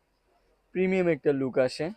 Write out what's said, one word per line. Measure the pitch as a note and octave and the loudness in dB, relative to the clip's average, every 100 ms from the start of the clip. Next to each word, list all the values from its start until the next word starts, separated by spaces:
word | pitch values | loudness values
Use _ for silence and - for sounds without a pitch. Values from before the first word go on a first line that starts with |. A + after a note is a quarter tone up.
| _ _ _ _ _ _ _ | _ _ _ _ _ _ _
প্রিমিয়াম | F3 F#3 F#3+ F3 | -2 0 2 2
একটা | D#3 D#3 | 2 0
লুক | C#3 C3 B2+ | 0 0 0
আসে। | B2+ - D#3 | 0 -2 -8